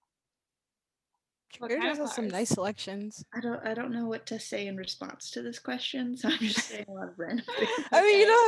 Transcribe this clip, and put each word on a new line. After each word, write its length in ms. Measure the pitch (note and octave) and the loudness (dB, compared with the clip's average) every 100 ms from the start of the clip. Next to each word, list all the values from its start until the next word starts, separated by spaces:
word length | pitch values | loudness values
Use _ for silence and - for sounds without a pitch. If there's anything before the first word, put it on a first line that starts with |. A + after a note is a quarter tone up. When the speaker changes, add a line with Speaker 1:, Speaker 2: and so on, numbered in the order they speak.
| _ _ _ _ _ _ _ _ _ _ _ _ _ _ _ - | _ _ _ _ _ _ _ _ _ _ _ _ _ _ _ -12
Speaker 1:
What 100 | A#3 | -4
Speaker 2:
Trader 120 | C#4+ | -2
Speaker 1:
kind 80 | - | 0
of 60 | D4 | -2
Speaker 2:
Joe's 80 | C4 | -4
has 60 | B3+ | -4
some 120 | G#3+ | -4
Speaker 1:
flowers? 120 | F3+ | -2
Speaker 2:
nice 80 | A#3 | -2
selections. 720 | G3+ F#3+ G#3 F#3+ G3+ G#3 - - | 0 -2 -4 -8 -8 -10 -12 -12
Speaker 3:
I 60 | A#3 | -8
don't, 260 | A#3 A#3+ A3 | -6 -4 -4
I 80 | |
don't 180 | A3+ B3+ | -4 -4
know 140 | A#3 A3+ | -4 -4
what 180 | A3 - | -6 -8
to 120 | A#3 | -10
say 300 | - G#3+ G3+ | -8 -6 -6
in 80 | F#3+ | -6
response 540 | F#3 - - - - | -8 -10 -12 -12 -12
to 100 | A#3+ | -10
this 160 | A#3+ A#3+ | -10 -10
question, 580 | - B3 - C4 B3 B3+ | -8 -6 -6 -6 -6 -2
so 120 | - | -2
I'm 100 | - | 0
just 300 | A3 A3 - | 0 -2 -4
saying 160 | G#3+ G3+ | -8 -10
a 40 | |
lot 160 | F#3+ F3+ | -10 -12
of 100 | F3 | -8
random 260 | E3+ A#3 A#4+ | -6 -4 -4
Speaker 2:
<laughs> 60 | B4+ | -2
Speaker 3:
things. 120 | A#4 A4+ - | 0 -2 4
Speaker 2:
I 100 | D#4+ | 6
mean, 180 | G#4 G4+ | 8 8
you 60 | G#4+ | 10
don't 180 | A#4 | 8